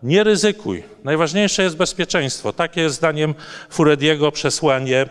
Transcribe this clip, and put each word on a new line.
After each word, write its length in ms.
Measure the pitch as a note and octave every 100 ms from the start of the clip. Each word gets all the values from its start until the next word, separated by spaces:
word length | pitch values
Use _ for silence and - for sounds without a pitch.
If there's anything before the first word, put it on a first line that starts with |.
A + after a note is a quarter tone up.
Nie 220 | A#2+ F3
ryzykuj. 580 | G#3+ G#3 G#3 G#3 - F#2 - -
Najważniejsze 580 | C3+ D#3 D#3+ F3 G#3 -
jest 140 | F#3+ D#3+
bezpieczeństwo. 760 | F3 - E3+ F#3 C#3 - A2
Takie 280 | - E3+ F3
jest 160 | D#3+ C3
zdaniem 380 | E3 D3+ D#3 D3+ - - -
Furediego 640 | - D#3 D3 D3 D3+ D3
przesłanie 760 | C#3+ D3 - D#3 C3 C3 B2+ C3+